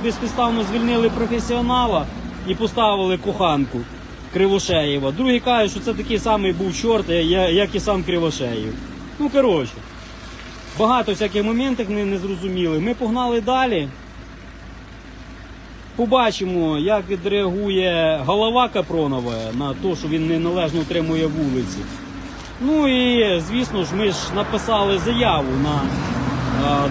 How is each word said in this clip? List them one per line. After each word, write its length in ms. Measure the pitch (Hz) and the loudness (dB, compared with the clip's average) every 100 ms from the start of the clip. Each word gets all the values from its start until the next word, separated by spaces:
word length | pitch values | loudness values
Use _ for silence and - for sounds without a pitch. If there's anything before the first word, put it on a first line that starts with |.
безпідставно 600 | 226 - 233 - 240 233 | -2 -2 -4 0 0 2
звільнили 460 | 196 226 233 240 226 | 0 0 2 4 2
професіонала 960 | 233 226 233 - 240 240 247 233 175 - - - - 185 | 2 -2 -2 0 0 2 2 2 2 -2 -8 -10 -8 -4
і 80 | 180 | -2
поставили 640 | 220 240 214 202 185 180 | 0 2 2 4 2 0
коханку 640 | 202 202 180 143 131 123 120 - - - - | -2 2 2 2 0 -2 -6 -12 -14 -16 -6
Кривошеєва. 800 | 185 196 196 190 165 147 143 135 | 2 4 4 2 2 2 0 0
Другі 280 | 156 262 247 | 2 4 4
кажуть, 320 | 254 240 208 | 4 4 2
що 80 | - | 0
це 140 | 240 | -4
такий 260 | 196 214 214 | -4 -2 -2
самий 340 | 226 214 190 | 2 2 2
був 220 | 175 190 160 | 2 -2 0
чорт, 340 | 226 220 180 | 2 2 2
я-, 400 | 170 165 185 180 | 2 2 4 4
як 260 | 175 202 196 | 4 2 0
і 40 | |
сам 240 | 208 190 | 0 0
Кривошеєв. 720 | 170 175 165 - 123 113 110 127 - - - - | 0 0 0 0 -4 -4 -4 -8 -10 -14 -12 -4
Ну, 100 | 294 | 0
коротше, 440 | 277 254 165 120 - - - - - - - - - - - | 4 4 4 0 -8 -16 -16 -16 -16 -16 -16 -16 -16 -10 0
багато 320 | 226 247 220 | 2 4 2
всяких 320 | 190 208 202 | 0 0 0
моментів 460 | 214 233 269 247 202 | 0 2 0 0 -2
не-, 160 | 208 202 | 0 0
незрозумілих. 760 | 196 196 180 190 185 170 156 | -2 -2 -4 -2 0 0 2
Ми 120 | 202 | 0
погнали 480 | 240 233 240 247 233 | 0 0 0 2 0
далі. 460 | 214 262 262 185 139 - - - - - - - - - - - - - - - - - - - - - | 2 2 2 2 -2 -8 -16 -16 -16 -18 -18 -18 -16 -16 -18 -18 -18 -18 -16 -16 -16 -18 -18 -18 -12 -2
Побачимо, 800 | 233 254 226 - 185 175 160 151 | 2 4 4 0 -2 0 0 0
як 320 | 175 214 180 | 2 0 0
відреагує 1120 | 190 190 202 190 185 202 185 185 170 160 156 135 | -4 0 0 0 0 0 0 2 2 2 2 2
голова 420 | 202 220 247 240 | 2 2 2 2
Капронова 640 | 208 151 165 147 131 120 113 113 | 0 -2 0 0 0 -2 -4 -4
на 200 | 120 143 | -4 -4
те, 220 | 135 190 156 | -2 -2 -2
що 120 | 156 | -2
він 200 | 160 160 | 0 0
неналежно 540 | 165 170 180 160 165 | 0 0 0 0 0
утримує 460 | 151 170 160 160 156 | -2 -2 0 0 0
вулиці. 500 | 160 143 127 104 95 101 - - - - - - - | 0 0 0 -2 -6 -8 -10 -12 -12 -12 -12 -12 -4
Ну 260 | 254 311 277 | 0 4 4
і, 520 | 254 247 240 214 175 | 4 4 4 4 2
звісно 440 | 160 233 247 208 | 0 -2 -2 -2
ж, 120 | 151 185 | -2 0
ми 160 | 214 | 0
ж 60 | 151 - 185 | 0 -2 -2
написали 600 | 208 214 226 214 196 196 | -2 -2 2 2 4 2
заяву 500 | 185 240 233 160 135 131 | 2 2 4 4 2 0
на, 180 | 147 147 131 - - - - 127 - 139 143 143 | 2 2 0 -2 -2 -2 -2 -2 -2 0 2 2
е, 40 | 143 | 2